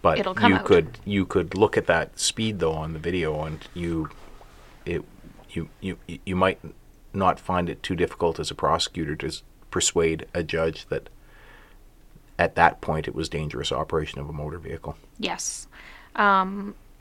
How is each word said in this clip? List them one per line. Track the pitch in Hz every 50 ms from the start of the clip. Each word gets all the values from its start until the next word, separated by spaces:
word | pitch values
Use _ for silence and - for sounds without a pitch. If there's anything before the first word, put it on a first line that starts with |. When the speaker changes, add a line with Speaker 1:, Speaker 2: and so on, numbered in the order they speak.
| -
Speaker 1:
But | 87 80 -
Speaker 2:
it'll | - 185 185
come | - - - 95
Speaker 1:
you | 92
Speaker 2:
out. | -
Speaker 1:
could, | - 101 87 80 80 - - -
you | - 101 98 95
could | - - 98 87 82 -
look | 95 107 104 -
at | - -
that | - 87 82 78 - - -
speed, | - - - - 110 110 107 95
though, | 85 80 80
on | 78 78 80 80
the | 78
video, | 78 87 90 90 82 78 76 76 76
and | 78 78 76 - - -
you, | 87 87 85 85 80 78 76 - - - - - - - - - - - - - - -
it, | - 87 82 - - - - - - - - - -
you, | - 85 80 - - -
you, | - 95 87 - -
you | - 85 - - - 95
might | 90 92 95 - - - 80 - - - - - - - - -
not | 98 95 90 87 -
find | - - 92 90 90 85
it | 76 - -
too | - 95
difficult | 82 87 78 - - - 85 80 -
as | 80 -
a | -
prosecutor | - - 73 76 82 - - - 87 80 73 73
to | - -
s-, | 76 - - - - - - - -
persuade | - 92 - - - 87 82 82 80 78 - - -
a | 87 85
judge | 76 - 80 80 82 78 - -
that | - - 69 - - - - - - - - - - - - - - - - - - - - - - - - - - - -
at | 85 82 -
that | - 90 85 - -
point | - - 78 78 76 -
it | -
was | - 80 78
dangerous | - 80 76 76 73 62 73 - -
operation | 62 78 - - 80 78 - - -
of | 71 73
a | 78
motor | 76 73 - - 90
vehicle. | - - - - - - - - - - _ -
Speaker 2:
Yes. | 214 185 - 185 - - - - - - - - - - - - - - -
Um, | - 214 202 196 190 190 190 196 202 202 202 202 - - - - -